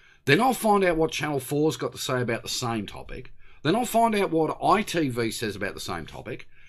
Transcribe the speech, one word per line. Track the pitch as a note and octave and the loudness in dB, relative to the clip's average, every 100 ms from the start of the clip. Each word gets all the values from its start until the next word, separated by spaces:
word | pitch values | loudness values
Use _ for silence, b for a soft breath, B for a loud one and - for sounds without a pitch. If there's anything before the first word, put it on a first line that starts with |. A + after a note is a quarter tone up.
| b b | b b
Then | - D#3 | 2 4
I'll | B3+ | 4
find | A#3 A3 G3+ | 2 4 6
out | F#3 D#3+ | 4 4
what | D#3 | 0
Channel | - D3+ C#3+ | 0 -4 -4
four's | - D3 D#3 D3+ | -2 0 2 0
got | C#3 | -4
to | - | -6
say | - B2+ | -4 -2
about | A#2 A2+ | 0 -2
the | - | -4
same | - A#2+ A2+ G2 | -4 -2 -4 -6
topic. | - - - - b b b | -10 -12 -12 -12 b b b
Then | D3+ A3 | 0 0
I'll | |
find | B3 A3 A3+ G3+ | 2 4 4 4
out | F3 | 2
what | D#3+ D#3 - | 2 0 0
I | C#3 G3 | 4 4
T | G#3+ E3 C#3+ | 2 0 0
V | A#2+ A2+ | 0 -2
says | - A2 | -2 -6
about | F#2+ F#2+ | -4 -6
the | F#2 | -6
same | - E2+ D2 | -8 -8 -8
topic. | C2 - C3+ - B | -12 -12 -12 -14 B